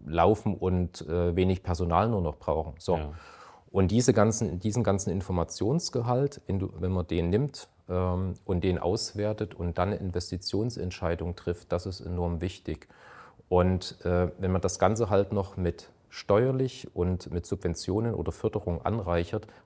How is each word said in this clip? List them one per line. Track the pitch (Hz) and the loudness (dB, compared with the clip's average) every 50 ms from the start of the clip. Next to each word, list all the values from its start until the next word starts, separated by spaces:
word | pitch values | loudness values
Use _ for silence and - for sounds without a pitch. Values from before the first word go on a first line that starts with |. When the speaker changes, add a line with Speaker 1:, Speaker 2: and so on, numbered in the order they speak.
| - | -10
Speaker 1:
laufen | 71 80 82 85 95 110 107 - 110 92 | -2 2 4 6 6 4 4 2 -2 -2
und, | - - 92 92 90 90 82 - - | 0 0 2 2 2 2 0 -4 -8
äh, | - 71 80 87 87 87 85 | -6 -2 0 0 2 2 2
wenig | 90 92 92 95 90 | 4 4 4 2 0
Personal | - - 87 82 90 85 85 85 104 113 | 0 -2 -2 0 0 2 2 4 4 2
nur | 120 101 | 2 0
noch | 87 78 73 - | 0 -2 -4 -4
brauchen? | - - 73 78 78 73 69 - | -2 -2 0 0 -2 -4 -8 -6
So. | - - - | -2 0 0
Speaker 2:
Ja. | 82 76 73 78 82 - - - - - - - - _ _ | 0 -2 -4 -8 -12 -16 -20 -20 -20 -20 -20 -20 -20 _ _
Speaker 1:
Und | - 98 95 87 | 2 2 4 4
diese | 101 120 120 - | 4 4 4 6
ganzen, | 117 107 104 113 107 - 117 80 - 87 | 6 6 6 4 4 2 -2 -2 -2 -2
diesen | - 107 104 123 | -4 -2 0 2
ganzen | 110 98 98 98 - - | 2 2 2 2 0 -2
Informationsgehalt, | 85 98 92 - 92 87 82 - - - 90 104 139 170 - - - 127 117 120 123 127 139 143 - - - - | -2 -2 -2 -2 0 0 0 -2 -2 -2 0 0 0 0 -2 -2 -2 -2 0 0 0 0 0 -2 -4 -6 -6 -4
wenn | 98 98 | -2 -2
du, | 95 - - - | -2 -4 -4 -4
wenn | 90 92 | -4 -2
man | 92 90 87 | 0 -2 -2
den | - 85 87 85 85 | 0 0 0 2 2
nimmt, | 90 110 143 143 - - - - _ _ _ - | 2 2 0 -2 -6 -10 -18 -20 _ _ _ -4
ähm, | 90 90 92 92 90 92 95 92 90 - - | -2 -2 0 0 0 -2 -2 -4 -6 -6 -4
und | - 95 87 85 | -2 -2 0 2
den | 95 92 - | 2 0 0
auswertet | - 85 98 - - - - 101 104 107 107 - - 90 - | 0 0 0 -2 -2 -4 -4 -2 -2 -2 -2 -2 -4 -6 -6
und | - 87 87 82 - | -4 -4 -2 0 0
dann | 90 98 | 0 0
eine | 104 - | 0 -2
Investitionsentscheidung | - 92 87 90 87 - - 90 - - - 98 110 123 117 - 90 92 - - - 82 85 82 85 87 87 | -4 -4 -4 -4 -4 -4 -6 -6 -4 -2 -2 -2 -2 -2 -4 -4 -6 -6 -6 -4 -2 -2 -2 -2 -4 -6 -8
trifft, | - - - 87 - - - | -6 -6 -6 -6 -6 -4 -4
das | 85 90 - | -4 -4 -4
ist | 98 92 - | -6 -10 -8
enorm | - 90 90 87 87 85 85 80 | -8 -6 -4 -2 -2 -2 -2 -2
wichtig. | 87 92 - - - - 80 - - - - - - - - - - - - - - - | -4 -6 -6 -8 -8 -8 -8 -8 -10 -16 -20 -20 -20 -20 -20 -20 -20 -20 -20 -20 -2 2
Und, | 92 90 90 92 92 90 - - - - - | 4 6 6 6 4 0 -2 -6 -10 -6 -2
äh, | 90 90 90 90 87 - - | 0 2 2 2 0 -2 -2
wenn | 95 92 | -2 0
man | 92 90 | 0 2
das | 87 92 - - | 0 0 2 4
Ganze | 95 92 110 107 120 90 | 4 4 4 2 2 4
halt | 104 98 101 98 | 4 4 4 2
noch | 104 101 95 - - | 0 -2 -4 -4 -4
mit | - 90 85 85 - - - - _ _ _ | -2 -2 -2 -2 -4 -8 -20 -20 _ _ _
steuerlich | - - - - 101 104 123 131 131 131 131 127 - - - - - | -18 -6 0 4 4 4 4 4 2 0 -2 -2 -4 -8 -16 -8 -4
und | - 87 90 90 87 - - | 0 0 0 0 -2 -4 -6
mit | - 87 85 | -6 -6 -4
Subventionen | - 101 92 - 90 82 - - - 92 107 113 117 107 | -4 -4 -4 -2 -2 -4 -4 -2 -2 -2 0 0 0 -2
oder | - 80 82 | -2 -4 -4
Förderung | - - - 110 - 87 - 90 85 80 - | -4 -2 -2 -2 -2 -2 -2 -2 -4 -2 -2
anreichert, | - 101 117 95 85 87 85 87 - - 107 - - - - - | -2 -2 -2 -2 0 0 0 0 -2 -4 -6 -6 -10 -16 -20 -18